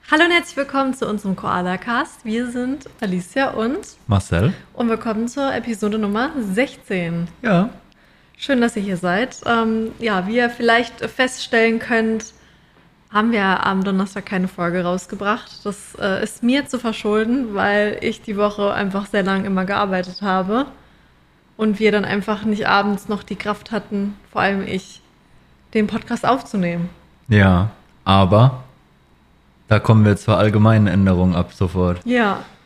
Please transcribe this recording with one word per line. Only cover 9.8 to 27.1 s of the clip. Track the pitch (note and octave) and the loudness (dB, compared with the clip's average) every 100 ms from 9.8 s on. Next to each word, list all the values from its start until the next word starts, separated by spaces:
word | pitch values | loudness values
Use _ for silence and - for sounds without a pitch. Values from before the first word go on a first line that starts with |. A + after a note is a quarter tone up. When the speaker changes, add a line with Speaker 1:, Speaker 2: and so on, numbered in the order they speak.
| A3 - | -4 -4
Speaker 1:
ja, | A#3 F#3+ F#3+ | -2 -2 0
wie | A#3+ | 0
ihr | A#3+ | 0
vielleicht | A#3+ A#3 A3+ A#3+ - | 2 4 4 2 -6
feststellen | - - B3+ - - A#3 A3+ A3+ | -8 -2 -2 -2 -2 2 2 0
könnt, | - A#3 A3+ A3 - _ _ _ _ _ _ _ _ | 0 0 0 -2 -6 _ _ _ _ _ _ _ _
haben | G#3+ A3+ | 0 2
wir | A3 F#3+ F#3 | 2 2 0
am | - F#3+ | 0 0
Donnerstag | F#3+ F#3+ G3 G3+ F#3+ | 0 0 -2 -6 -6
keine | F#3+ F#3 | -4 -4
Folge | - F3 F3+ | -2 -2 -2
rausgebracht. | F3 F#3 - G3+ G3+ A3+ - - | -2 -4 -6 -6 -4 -4 -6 -10
Das, | G#3 G3 - - | -10 -10 -16 -6
äh, | G3+ F#3+ | -4 -2
ist | G#3+ - | -6 -2
mir | A#3 C4+ C4+ | 0 0 -2
zu | B3 | -6
verschulden, | A#3+ G#3+ G#3 G#3+ A3 C4 A#3 | -4 -4 -2 0 0 -2 -2
weil | G3+ G3+ G#3 G#3 - | -2 0 2 0 -2
ich | - A3 | -4 -6
die | - G3+ | -8 -2
Woche | G#3 G#3 G3+ | -2 0 -2
einfach | - G3+ G3 G3+ | 0 -2 -4 -2
sehr | G#3 | -2
lang | F#3 F#3+ G3 | 0 -2 -2
immer | F#3+ | -2
gearbeitet | F#3 G3+ G#3 F#3 F3+ F3+ | -2 -2 -2 -2 -4 -6
habe | G#3 F#3 F#3 A3+ C#4+ - _ _ _ _ _ _ _ - | -2 0 0 -2 -2 -10 _ _ _ _ _ _ _ -2
und | A3 G3+ | -2 2
wir | G#3+ | 2
dann | G#3 | 2
einfach | G3 G3+ G3 G#3 | 0 -4 -2 -4
nicht | G#3+ G#3 - | -2 -2 2
abends | G3 G3+ G3 - | 2 2 -4 -4
noch | G3+ | -8
die | - F#3+ | -6 -8
Kraft | G#3 G#3 - | -6 -6 -6
hatten, | G#3+ - G3+ G3+ G3+ _ | -8 -6 -6 -6 -8 _
vor | G#3+ | -2
allem | F#3+ G3 - | 0 -2 -4
ich, | F#3+ - - _ _ _ - _ _ _ | -8 -8 -20 _ _ _ -20 _ _ _
den | A3 G#3+ | -2 0
Podcast | A3+ - A#3 - | -4 -6 -2 0
aufzunehmen. | B3+ - G3+ F3 E3+ F3 - _ | 0 -2 -2 -2 -2 -6 -10 _